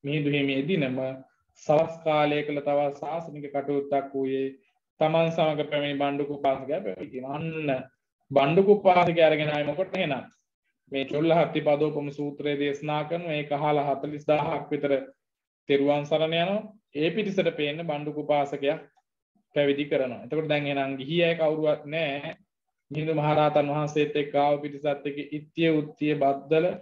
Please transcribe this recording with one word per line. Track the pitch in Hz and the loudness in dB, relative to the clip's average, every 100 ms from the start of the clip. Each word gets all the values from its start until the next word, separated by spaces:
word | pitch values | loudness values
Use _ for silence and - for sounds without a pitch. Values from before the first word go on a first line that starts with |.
මිහිඳු | 139 151 143 | -4 -2 0
හිමි | 147 139 | 0 0
එදිනම | 135 143 185 135 127 131 131 - _ _ _ | 0 0 0 0 -2 -6 -8 -16 _ _ _
සවස් | - 151 160 - | 2 2 2 -2
කාලය | 160 151 147 147 | 0 2 2 0
කළ | 147 147 | -2 -4
තවත් | 143 143 143 143 | 0 0 0 -4
ශාසනික | 147 165 170 147 143 | -6 -6 -8 -12 -6
කටයුත්තක් | 139 139 143 139 139 139 | -6 -2 -2 0 -2 -2
වූයේ | 135 135 135 135 135 _ _ _ _ | -4 -2 -2 -4 -8 _ _ _ _
තමන් | 156 165 165 | 2 4 2
සමග | 165 156 156 | 2 0 0
පැමිණි | 147 147 143 139 | -2 -2 -2 -2
බණ්ඩුක | 143 143 147 | -2 -2 -4
උපාසකයා | 143 139 135 131 165 | -2 0 0 -2 -6
පැවිදි | 202 - 175 | -6 -8 -10
වීම. | 127 131 | -10 -8
අන්න | 143 165 160 147 131 127 _ _ _ _ | -6 -6 -4 -2 -2 -4 _ _ _ _
බණ්ඩුක | 139 139 170 196 | 2 4 4 6
උපාසකයා | 208 190 180 170 165 160 | 6 8 6 6 6 6
අරගෙන | 156 151 | 6 2
ආවේ | 151 143 | 0 -2
මොකටද | 147 185 190 | -2 -4 -2
එහෙනම්? | 165 127 - _ _ _ _ _ _ | -2 -2 -8 _ _ _ _ _ _
මේ | 139 | -4
චුල්ලහත්ති | 135 143 165 165 147 156 | -2 0 2 4 2 0
පදෝපම | 151 143 151 147 143 | 2 2 2 0 -6
සූත්‍රය | 139 143 143 143 143 | -6 -8 -4 -4 -2
දේශනා | 143 139 151 151 | -2 -2 -4 -4
කරන | 151 170 175 | -4 -6 -4
ඒක | 151 147 | -4 -2
අහලා | 143 151 151 143 | -2 2 2 2
හතළිස් | 139 147 147 - | -2 -4 -6 2
දාහක් | 147 156 147 - | 2 2 -4 -4
විතර | 147 143 135 135 - _ _ _ _ - | -4 0 0 -2 -18 _ _ _ _ 0
තෙරුවන් | 139 139 147 143 | 2 4 0 0
සරණ | 156 160 | 0 0
යනවා. | 165 175 208 233 - _ | 0 0 -2 -6 -20 _
ඒ | 143 160 | -2 -2
පිරිසට | 170 202 196 170 | 0 -2 0 0
පේන්න | 156 147 156 165 | 0 -4 -4 -6
බණ්ඩුක | 147 147 151 | -6 -6 -8
උපාසකයා | 147 147 139 143 139 156 - _ _ _ _ _ _ | 0 2 2 -2 -2 -2 -8 _ _ _ _ _ _
පැවිදි | 151 143 143 | 0 2 2
කරනවා. | 147 151 131 113 | 0 0 -2 -4
එතකොට | 123 151 156 | -6 -4 0
දැන් | 147 143 | -2 0
එහෙනම් | 139 135 135 | -2 -2 -4
ගිහි | 131 170 | -2 2
අය | 170 165 | 2 2
කවුරුවත් | 160 156 156 151 | 0 2 0 0
නැහැ. | 143 160 156 143 151 160 _ _ _ _ _ | -4 -4 -4 -4 -8 -14 _ _ _ _ _
මිහිඳු | 151 156 | -6 -2
මහරහතන් | 156 151 151 151 147 143 | 0 2 4 4 4 2
වහන්සේත් | 147 147 151 147 147 | 0 -2 0 0 0
එක්ක | 143 | 0
ආව | 139 143 143 | 2 2 2
පිරිසත් | 147 139 147 143 | -2 -6 -4 -4
එක්ක | 147 143 143 | -6 -8 -10
ඉත්‍ය | 151 151 - 165 | -10 -10 0 2
උත්‍ය | 151 147 - 151 | 2 -2 -4 -2
බද්දල | 143 139 139 143 160 180 202 | 2 2 0 0 2 2 -4